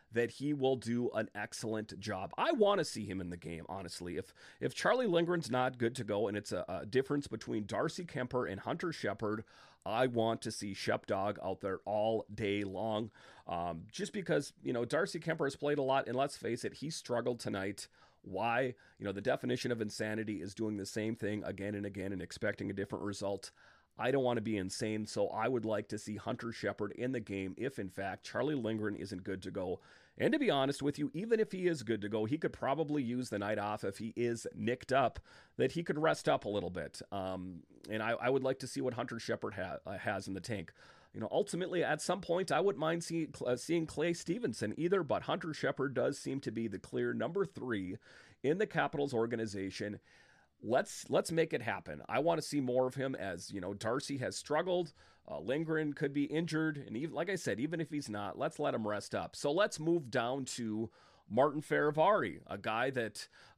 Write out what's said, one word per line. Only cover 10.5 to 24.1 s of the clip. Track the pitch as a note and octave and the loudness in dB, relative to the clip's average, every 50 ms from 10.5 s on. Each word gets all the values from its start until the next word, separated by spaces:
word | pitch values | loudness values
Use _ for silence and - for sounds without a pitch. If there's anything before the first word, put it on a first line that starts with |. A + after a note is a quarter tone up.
see | G#2+ - G#2 G#2 F#2+ | -6 -6 -6 -6 -6
Shep | - - - G#2+ A2+ - | -4 0 0 0 0 2
Dog | - G#2+ F#2+ F#2+ G#2 G2+ - - | 0 0 2 2 0 -2 -2 -2
out | F#2 F#2+ - | -4 -4 -2
there | - G2 F#2+ E2+ - | -2 -4 -4 -4 -4
all | F#2+ G#2 G#2+ G#2+ A2 A2+ A2 - - G#2 | -2 0 2 2 4 2 0 0 -4 -6
day | F#2+ G#2+ G2+ G2+ G#2 G2+ | -2 0 2 2 2 0
long. | F#2+ F#2+ F#2 G#2+ A2+ A2 G#2+ A#2 G#2+ - - - - - - - | 0 -2 -2 0 0 0 0 0 -2 -6 -16 -20 -20 -20 -18 -8
Um, | - E2+ E2+ E2+ F2 E2 E2 F#2 G#2+ - | -4 -2 -2 0 -2 -2 -4 -8 -10 -8
just | - G3+ - - | -8 -8 -6 -4
because, | G#3 F3 E3+ D#3+ D3 C#3+ - - - | -6 -2 2 2 2 2 0 -8 -8
you | - C#3 B2+ | -4 -2 0
know, | A#2 B2 | 0 0
Darcy | A2+ - D3+ F#3 F3+ - E3 | 2 2 0 0 0 -2 -4
Kuemper | D#3 E3 D#3 D#3+ D#3+ | -2 -2 0 2 0
has | C#3 C#3 | 0 0
played | - - D3 D3 D3 | 0 0 0 2 2
a | C3+ | 4
lot, | C3 C3+ C3+ - - | 4 4 4 4 2
and | A#2+ | 2
let's | B2+ C#3 D3 - | 2 0 0 0
face | - - A2+ A#2 B2+ - | -4 -2 -2 -2 0 -2
it, | C#3 C3+ | -4 -6
he | - C3+ D#3 | -4 -8 -6
struggled | D#3+ - - - B2 A#2 A#2+ B2+ B2 A#2 | -6 -6 -4 -2 0 0 2 0 -2 -2
tonight. | - A#2 G#2 G2 F#2+ G2+ G2+ - - - _ - - - _ _ - | -2 -2 -2 -2 -2 -2 -4 -6 -10 -16 _ -20 -20 -20 _ _ -14
Why? | F#2+ F#2+ F#2 A2 A#2 A#2 B2 C3+ C3 A#2+ _ - - - - | -8 -4 0 0 2 2 2 2 0 -2 _ -14 -20 -14 -6
You | G#2 | -4
know, | G2+ F#2+ | -4 -4
the | G2 | -2
definition | G2+ B2 C3 C3+ - B2 B2 B2 - B2 | 2 2 0 2 2 0 0 0 2 0
of | A#2+ A2+ | 0 0
insanity | A2 G#2 - - G#2+ A2 G#2+ A2 A2 G#2+ G#2+ F2 D#2+ | 0 -4 -2 -4 -2 -2 0 -2 -2 -2 -2 -4 -4
is | G2+ G2+ | -6 -4
doing | - A2 G#2+ G#2+ | -2 -2 -2 0
the | G2+ F#2+ | -2 -4
same | - - A2 G#2+ A2 A#2+ | -4 -2 -2 0 0 -2
thing | - A2+ G2+ G#2 G#2 F2 | 0 -2 -2 -2 -2 -2
again | - G2 F#2+ G2 G#2 G#2 | -4 -4 -4 -4 -4 -2
and | G2+ G2+ | -2 -4
again | G2+ F#2+ G2 F#2 G2 G2+ | -4 -4 -4 -4 -4 -2
and | F2+ | -4
expecting | F2 - - - - G#2 G2+ - G#2 G2+ | -4 -6 -6 -2 -2 -2 0 0 -2 -4
a | G2 | -2
different | G2 G2 - - E2 D2+ | -2 -4 -4 -4 -4 -4
result. | G2+ G2 - G2+ G2 G2+ G2 - - - _ - - - - _ _ _ | -4 -4 -2 -2 -2 -2 -2 -6 -12 -18 _ -20 -20 -20 -20 _ _ _
I | - A2+ B2 | -2 0 2